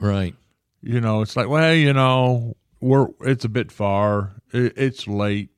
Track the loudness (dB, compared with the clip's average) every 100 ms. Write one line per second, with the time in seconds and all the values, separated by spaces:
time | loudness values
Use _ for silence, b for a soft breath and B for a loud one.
0 | -2 -2 -2 -8 _ _ _ _ -4 -2
1 | 0 0 -2 -4 -2 2 4 4 4 4
2 | 2 2 2 0 -4 -10 _ _ 2 4
3 | 2 -2 -2 -2 -2 -4 -6 -4 -2 0
4 | 0 0 -4 -10 -8 -2 -2 -2 -4 -4
5 | -6 -4 -2 -4 -6